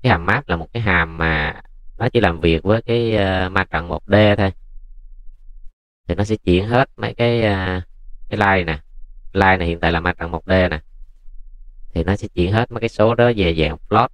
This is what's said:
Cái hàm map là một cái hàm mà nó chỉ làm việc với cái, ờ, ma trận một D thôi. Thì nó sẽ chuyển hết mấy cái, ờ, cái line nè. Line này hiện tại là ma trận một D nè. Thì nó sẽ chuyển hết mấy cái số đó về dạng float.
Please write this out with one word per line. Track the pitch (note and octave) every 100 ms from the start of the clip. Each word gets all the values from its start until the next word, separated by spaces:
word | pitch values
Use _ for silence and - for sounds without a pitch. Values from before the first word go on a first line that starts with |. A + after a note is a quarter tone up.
Cái | A#2+
hàm | F2+ E2+
map | A#2 -
là | E2
một | D#2+
cái | A#2
hàm | G#2+ E2+ D#2+ D#2+
mà | E2 D#2 D2+ - - - - -
nó | A2
chỉ | A#2+
làm | G2 E2
việc | E2+ D#2+
với | F#2 A2
cái, | - A#2 A#2 G#2+
ờ, | F#2+ F#2 F#2
ma | F#2+
trận | F#2 F2 E2+
một | D#2 -
D | G2 G#2 G#2
thôi. | G2 - - - - - - - - - - - - _ _ _ -
Thì |
nó | F2+
sẽ | G#2 G#2+
chuyển | - F2+ G#2
hết | A#2+ C3+ -
mấy | A2
cái, | - A#2+ A#2
ờ, | A2 G2+ F2+ F#2 - - - - -
cái | G#2
line | G2+ F#2+
nè. | E2 D#2 - - - - -
Line | G2 F#2+ F#2
này | E2+
hiện | E2+
tại | E2
là | E2+
ma | F2
trận | - E2
một | D#2+ -
D |
nè. | F#2 F2+ D2+ - - - - - - - - - - -
Thì | E2+
nó | E2 G2+
sẽ | G#2+
chuyển | - F2
hết | G#2+ B2
mấy | A#2
cái | A2+
số | - G#2+
đó | A#2 A#2+ A2+
về | F2
dạng | E2 D2+ D2+ -
float. | G#2+ B2